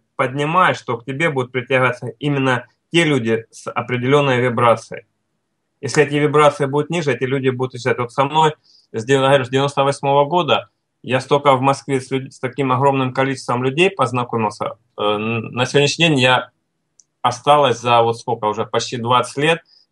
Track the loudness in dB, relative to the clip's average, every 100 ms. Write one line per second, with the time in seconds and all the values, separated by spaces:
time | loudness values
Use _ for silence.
0 | _ -4 -4 -2 0 2 2 0 -6 -8
1 | -6 -4 -2 -2 -4 -4 0 2 2 -2
2 | -10 -6 -4 0 0 0 -4 _ _ 0
3 | 2 0 0 -2 -4 -16 -10 -8 -4 -4
4 | 2 2 4 2 0 2 2 2 -2 -16
5 | -18 _ _ _ _ _ _ _ -2 0
6 | 2 2 2 4 4 2 -2 -2 -2 -2
7 | -2 -2 -2 -2 -2 -2 -4 -4 -4 -2
8 | -4 -2 0 2 0 0 _ _ _ -6
9 | 0 2 4 2 2 -2 -2 0 -2 -2
10 | 0 2 2 0 2 0 -2 _ _ _
11 | -4 -4 0 0 2 2 2 0 -2 -4
12 | -2 -6 -6 -10 -8 -4 -2 0 2 2
13 | 0 -2 -2 -4 -4 -2 -2 0 0 0
14 | -2 -2 -4 -4 -4 -4 -8 -10 _ -4
15 | -2 -2 -2 -4 -6 -4 0 2 2 2
16 | 2 4 4 2 -2 _ _ _ _ _
17 | _ _ -4 -2 2 4 4 2 2 2
18 | 2 -2 -6 -4 -2 -2 -4 -4 -4 -6
19 | 0 0 0 -2 0 -2 -6 _ _